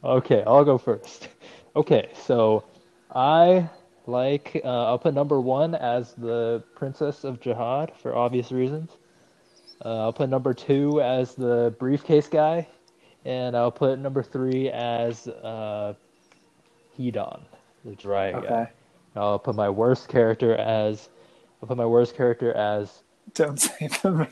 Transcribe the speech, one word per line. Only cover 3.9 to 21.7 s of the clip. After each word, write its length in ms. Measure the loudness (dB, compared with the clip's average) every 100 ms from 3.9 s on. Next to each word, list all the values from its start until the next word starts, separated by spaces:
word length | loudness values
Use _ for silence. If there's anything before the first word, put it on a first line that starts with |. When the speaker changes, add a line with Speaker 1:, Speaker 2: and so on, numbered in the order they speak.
| _ -6
Speaker 1:
like, 540 | -2 0 -2 -4 -8
uh, 220 | -4 -2 0
I'll 120 | 0
put 140 | 0
number 260 | 0 0 0
one 320 | 0 0 0 -2
as 380 | -2 -2 -4
the 500 | -10 -4 -2 -2 -4 -8 -10
Princess 480 | -10 -4 -6 -4
of 160 | -10 -8
Jihad 520 | -6 -4 -2 -2 -4 -8
for 140 | -6 -2
obvious 360 | 0 -2 -4
reasons. 400 | -2 -2 -4 -12 -18 _ _ _ _ _ _ -20 -16
Uh, 180 | -8 -4
I'll 120 | -4
put 160 | -2 -2
number 240 | 0 -2
two 480 | -4 0 0 2 0
as 320 | 0 -2 -4 -4
the 380 | -2 2 0 -2
briefcase 480 | -4 -2 2 2 4
guy, 400 | 2 2 0 -6 _ _ _ _ _ -8
and 300 | -6 -4 0
I'll 160 | -2
put 260 | 2 0 0
number 220 | -4 -4
three 460 | -4 -4 -2 0 -2
as, 580 | -4 -4 -2 -2 -4 -12
uh, 640 | -14 -12 -10 -8 -6 -8 -8 _ _ _ _ _ _ _ _ _ -8
Hidan, 420 | -6 -6 -8 -12 -20 -20 _ _ -20
the 60 |
Jiraiya 420 | -14 -4 -2 -2
guy. 40 | -4 -4 -4
Speaker 2:
Okay. 100 | -4 _ _ _ _ -4
Speaker 1:
I'll 240 | -2 -2
put 160 | -4 -2
my 140 | -2
worst 380 | 2 2 2 0
character 460 | 2 2 2 0 0
as, 540 | 0 0 -2 -4 -14 _ _ _ _ _
I'll 60 |
put 100 | -8